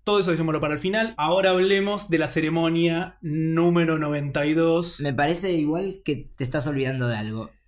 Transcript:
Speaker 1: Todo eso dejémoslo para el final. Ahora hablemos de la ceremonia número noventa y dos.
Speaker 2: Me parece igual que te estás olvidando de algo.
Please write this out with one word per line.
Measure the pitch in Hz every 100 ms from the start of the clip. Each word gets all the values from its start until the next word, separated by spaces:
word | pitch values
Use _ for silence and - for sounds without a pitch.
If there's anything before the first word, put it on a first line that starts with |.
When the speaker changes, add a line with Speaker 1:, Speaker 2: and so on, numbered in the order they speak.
| -
Speaker 1:
Todo | 208
eso | 175
dejémoslo | 160 160 156
para | 151
el | 151
final. | 185 214 220 -
Ahora | 156 185 190
hablemos | 185 190 196 202 208 -
de | 160
la | 151
ceremonia | 165 156 165 165 165 170 165 180 -
número | 160 160 160 165 175 175 165 156
noventa | 147 147 143 147 151
y |
dos. | 160 165 165 170 -
Speaker 2:
Me | 147
parece | 127 147 175 190
igual | 170 151 165 196 - -
que | 131 - -
te | 127
estás | 151 139
olvidando | 139 131 131 120
de | 110
algo. | 107 110 - _